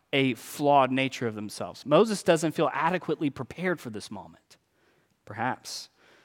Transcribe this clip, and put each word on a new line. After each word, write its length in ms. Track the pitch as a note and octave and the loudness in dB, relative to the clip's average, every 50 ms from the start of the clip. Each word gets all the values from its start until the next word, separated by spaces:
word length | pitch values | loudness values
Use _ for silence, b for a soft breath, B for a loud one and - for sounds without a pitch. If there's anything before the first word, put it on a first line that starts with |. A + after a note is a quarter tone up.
| b _ | b _
a 220 | - C#3 C3+ C3 A#2 | 0 2 2 2 0
flawed 560 | - - - - - D3+ C#3+ C#3+ C#3 C3 B2+ | -2 -6 -10 -6 0 4 6 6 6 6 6
nature 360 | B2+ C3 C3 C3+ - - B2+ A#2 | 4 0 0 -2 -2 -4 -4 -4
of 80 | G#2+ | -4
themselves. 500 | G#2+ G#2 G#2 - - A2 F2+ E2+ - - | -6 -8 -10 -8 -8 -10 -10 -10 -10 0
Moses 380 | - D3 D#3+ A3 A3+ G#3+ F#3 - | 4 6 6 6 4 2 0 2
doesn't 300 | - E3+ D#3+ E3 D#3+ D3+ | 2 2 4 2 0 0
feel 160 | - D#3+ C3+ - | 0 0 0 0
adequately 560 | C3+ D3+ E3 F3+ F3+ - - D3+ - E3 C#3+ | 0 0 0 0 -2 -2 -4 -2 -2 -2 -2
prepared 500 | C3 - C3 - - - E3+ F#3+ F3 D3+ | -4 -4 -8 -10 -10 -6 -4 -4 -4 -4
for 100 | - B2 | -6 -8
this 200 | G#2+ G#2 - - | -10 -10 -10 -10
moment, 480 | A2 G2 F2 E2 E2 - _ _ _ _ _ _ _ _ _ _ _ _ _ _ _ _ _ | -12 -12 -12 -14 -18 -20 _ _ _ _ _ _ _ _ _ _ _ _ _ _ _ _ _
perhaps. 640 | - G#2+ A2 A2+ B2+ A2+ - - - - - - - b b b b b b b | -12 -6 -4 -2 -2 -4 -4 -8 -12 -12 -12 -14 -16 b b b b b b b